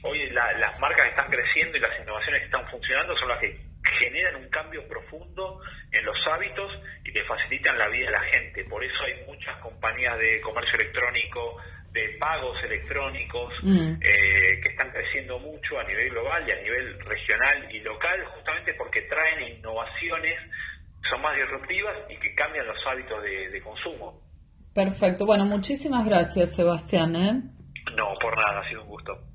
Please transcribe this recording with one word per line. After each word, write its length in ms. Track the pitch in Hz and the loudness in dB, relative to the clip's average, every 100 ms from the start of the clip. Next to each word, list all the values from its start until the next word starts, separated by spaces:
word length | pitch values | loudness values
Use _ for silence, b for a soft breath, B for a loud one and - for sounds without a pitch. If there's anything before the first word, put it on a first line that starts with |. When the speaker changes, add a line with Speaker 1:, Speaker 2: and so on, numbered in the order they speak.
| - | -4
Speaker 1:
Hoy 240 | 151 135 | -2 0
la, 200 | 123 117 104 | 2 2 2
las 220 | 107 - | 0 2
marcas 260 | 143 160 123 | 2 4 4
están 220 | - 135 | 2 0
creciendo 480 | 123 - 151 160 147 | 0 2 2 0 0
y 20 | |
las 180 | 113 - | -2 -2
innovaciones 420 | 110 107 151 143 | -6 -4 0 0
que 40 | - | 0
están 200 | 135 - | -4 -4
funcionando 460 | 123 - 135 165 165 | -8 -2 0 0 0
son 140 | 127 | 0
las 100 | 117 | 0
que 160 | 113 - - - - - | -2 -4 -14 -2 0 2
generan 360 | 120 147 180 135 | 0 2 0 -2
un 120 | 131 | -4
cambio 360 | 156 156 160 - | -4 -4 -10 -10
profundo 760 | - - - - - 190 185 B B B | -12 -10 -14 -12 -8 -8 -8 B B B
en 120 | - | 0
los 140 | - - 165 | 2 0 2
hábitos 440 | 160 202 - 196 - B B - | 2 -2 -6 -8 -10 B B -4
y 80 | |
que 100 | 107 | -4
facilitan 540 | - 110 - 131 - 123 | -2 -2 -2 0 2 2
la 100 | 107 | 2
vida 200 | 120 127 | 0 0
a 20 | |
la 100 | 104 | 0
gente. 420 | - 123 - - 92 | 2 2 0 -10 -8
Por 180 | 104 | -6
eso 200 | 131 - 131 | -4 -2 -4
hay 180 | 123 - | -6 -12
muchas 280 | - - - | -12 -10 -10
compañías 560 | 117 - 113 113 123 117 | -12 -4 -4 0 0 4
de 220 | 113 110 | 4 4
comercio 340 | 110 113 117 - | 0 -2 0 2
electrónico, 760 | 110 127 123 120 113 120 117 117 B B - | 2 2 0 0 -2 -4 -6 -8 B B -6
de 260 | 113 107 - | -4 -4 -2
pagos 380 | 143 160 127 113 | -2 0 -2 -4
electrónicos, 920 | 120 110 - 139 139 131 - 120 120 - | -4 -4 -2 -4 -4 -6 -6 -4 -6 -2
Speaker 2:
Mm. 320 | 190 185 160 160 | 6 6 6 4
Speaker 1:
eh, 580 | - 98 98 - 92 95 | 6 8 8 8 6 4
que 60 | - | 0
están 200 | - - | -2 -2
creciendo 460 | - - 143 127 123 | -2 -2 -4 -4 -8
mucho 400 | 147 151 - 143 | -8 -8 -6 -4
a 40 | |
nivel 260 | 104 101 131 | -2 0 0
global 340 | 120 127 165 139 | 0 0 -2 -2
y 20 | |
a 100 | 92 | -4
nivel 380 | 101 120 127 92 | -2 -2 -4 -8
regional 680 | - 107 - 110 131 139 - | -6 -4 0 4 4 2 -2
y 80 | 110 | -8
local, 440 | 107 107 165 185 - | -6 -2 0 0 -4
justamente 400 | - - 156 - | -8 -4 -4 -4
porque 300 | - - 113 | -4 -2 -2
traen 540 | - 156 160 160 120 - | 0 2 2 2 -6 -8
innovaciones, 840 | 110 113 113 - 170 165 156 165 - B B B - - - | -6 -4 -4 -4 -2 -2 -2 -4 -8 B B B -16 -6 -2
son 120 | 123 | 0
más 140 | 151 139 | 2 2
disruptivas 580 | 135 135 - 185 208 - - | 0 -2 -2 -2 -2 -6 -10
y 80 | - | -6
que 160 | - | -2
cambian 320 | - 151 151 120 | 0 0 0 -4
los 120 | 101 135 | -2 -2
hábitos 340 | 131 123 107 | -4 -4 -6
de, 260 | 104 95 95 | -4 -4 -6
de 120 | 98 | -8
consumo. 600 | 107 107 175 135 98 - - - - - - | -10 -10 -8 -8 -12 -14 -20 -20 -20 -20 -4
Speaker 2:
Perfecto. 520 | - 196 196 190 180 208 | 0 2 4 4 4 6
Bueno, 200 | 202 202 | 6 6
muchísimas 600 | 208 196 277 302 254 214 | 2 0 -2 2 2 6
gracias, 500 | 190 165 196 175 - | 6 6 4 2 6
Sebastián, 600 | 175 165 - 180 165 165 | 4 4 2 4 4 4
¿eh? 180 | 196 254 - - - - - - | 4 4 -2 -14 -16 -10 -4 -2
Speaker 1:
No, 180 | 104 95 | -2 0
por 140 | 113 110 | 0 2
nada, 240 | 104 101 | 2 2
ha 60 | 95 | -4
sido 120 | 110 | -8
un 40 | 107 | -12
gusto. 240 | 104 - 95 - | -12 -10 -10 -12